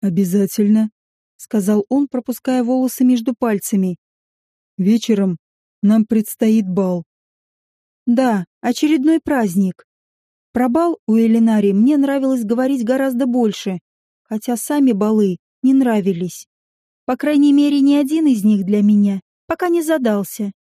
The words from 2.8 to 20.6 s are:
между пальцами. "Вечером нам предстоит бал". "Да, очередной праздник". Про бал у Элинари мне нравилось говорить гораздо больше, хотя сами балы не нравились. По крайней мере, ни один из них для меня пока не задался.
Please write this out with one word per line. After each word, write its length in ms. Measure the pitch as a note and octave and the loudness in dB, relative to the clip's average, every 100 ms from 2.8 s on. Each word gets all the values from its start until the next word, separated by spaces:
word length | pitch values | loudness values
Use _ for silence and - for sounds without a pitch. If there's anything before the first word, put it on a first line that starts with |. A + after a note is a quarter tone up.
| B3+ - | -2 0
между 300 | B3+ B3 A3+ | 2 2 -2
пальцами. 640 | A#3+ A#3+ G#3 - G3+ F#3 F3 _ _ _ _ _ _ _ - | -4 -2 -2 -2 -2 -2 -6 _ _ _ _ _ _ _ -4
"Вечером 640 | F#3 A3+ - G#3 G3 E3+ _ _ _ _ | 0 0 0 0 0 -4 _ _ _ _
нам 240 | G3+ A3 G#3+ | 2 2 2
предстоит 640 | A3 G#3 - A3 A3 F#3+ | -2 -2 -2 0 2 0
бал". 340 | F3+ F#3+ F3+ E3+ _ _ _ _ _ _ _ _ _ - | -2 -2 -4 -8 _ _ _ _ _ _ _ _ _ -2
"Да, 380 | A#3+ C4 G#3 F3 _ | 0 2 0 -4 _
очередной 580 | A#3 B3 D4+ D#4 C4+ D#4+ | -6 -2 0 2 2 0
праздник". 640 | - C#4+ A3 F3 F#3+ - _ _ _ _ _ _ _ | 0 -2 0 0 -2 -4 _ _ _ _ _ _ _
Про 160 | - B3+ | -2 0
бал 320 | B3+ E4+ D#4+ - | 0 0 -4 0
у 100 | A3 | 2
Элинари 560 | A3+ A3+ A3+ A3 G3+ | 2 4 2 2 2
мне 240 | G3 A#3 D4 | 2 2 2
нравилось 480 | C#4 C#4 C4 C4 | 0 0 0 -2
говорить 400 | G#3+ A#3 C4 C#4 | -2 -2 -2 -2
гораздо 420 | A3+ C4 C4+ B3 C4+ | -2 -2 -2 -2 -2
больше, 540 | B3 A3+ G3+ - F3+ _ _ _ _ | 0 -2 -2 -8 -10 _ _ _ _
хотя 340 | _ A3 - A#3+ | _ -10 -6 -8
сами 360 | - D4 C4+ | -4 0 2
балы 460 | G#3 G#3+ A3 G3+ F3+ _ _ | 2 0 2 0 -2 _ _
не 120 | B3+ | 0
нравились. 720 | C4+ B3+ G#3+ F#3+ E3+ F3+ - - _ _ _ _ _ | 2 2 0 0 -4 -6 -10 -20 _ _ _ _ _
По 120 | - B3+ | -8 -4
крайней 360 | C#4+ D4+ C#4+ | 0 2 4
мере, 280 | C#4+ C#4+ C#4+ | 4 2 2
ни 140 | C#4 | 2
один 340 | C#4+ C#4 D#4 D#4 | 2 0 0 2
из 160 | A#3 | 2
них 200 | G3+ G#3 | 2 0
для 180 | F#3 G#3 | 0 0
меня 380 | G#3 G#3 G3+ G3 - _ _ | 4 4 2 -2 -10 _ _
пока 220 | E4 F4+ | -4 -2
не 140 | E4+ | -2
задался. 720 | D#4 D#4+ A#3+ G3+ G3 - G#3 - | 0 -2 0 -2 -4 -8 -10 -10